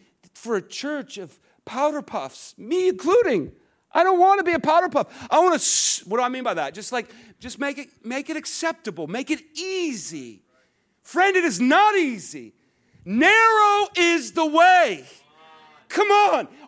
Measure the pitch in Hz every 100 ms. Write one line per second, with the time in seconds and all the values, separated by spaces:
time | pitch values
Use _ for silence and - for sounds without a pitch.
0 | _ _ _ - 226 214 185 - 285 302
1 | - 208 175 - _ _ - 233 294 302
2 | - 202 135 - - - 214 359 370 370
3 | 285 480 403 214 135 - _ _ _ -
4 | 370 359 370 403 349 330 277 330 359 285
5 | - - - 294 359 311 - - - -
6 | - 220 247 254 240 175 143 170 202 247
7 | 185 - - _ 247 214 277 277 - _
8 | 220 262 277 311 - - 330 320 220 160
9 | 156 214 277 302 - 302 370 381 339 226
10 | - 160 123 101 _ _ _ _ _ _
11 | - 320 392 370 339 180 247 339 415 403
12 | 302 220 - 143 113 _ _ _ _ _
13 | 175 220 330 440 453 440 415 403 392 -
14 | 339 339 226 190 311 311 359 359 294 165
15 | 127 - _ _ - - - _ _ -
16 | 403 403 403 269 175 -